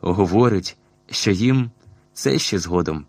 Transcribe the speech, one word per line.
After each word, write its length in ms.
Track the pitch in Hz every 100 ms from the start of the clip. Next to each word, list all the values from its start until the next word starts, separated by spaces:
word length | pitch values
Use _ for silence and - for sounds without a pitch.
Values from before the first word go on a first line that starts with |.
говорить, 760 | 90 90 95 98 120 101 90 - _ _ _
що 220 | - -
їм 400 | 92 117 131 120 _ - - _
це 260 | - 139 139
ще 200 | - 98
згодом 460 | 82 87 80 78